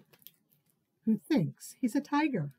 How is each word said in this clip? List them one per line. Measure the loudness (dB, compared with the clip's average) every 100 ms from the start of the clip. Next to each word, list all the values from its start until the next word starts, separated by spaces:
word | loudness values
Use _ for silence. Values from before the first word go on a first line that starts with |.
| _ _ -20 _ _ _ _ _ _ _
who | -2 0
thinks | 2 2 2 -4 -16 -6
he's | -2 -2
a |
tiger. | 0 0 2 0 -4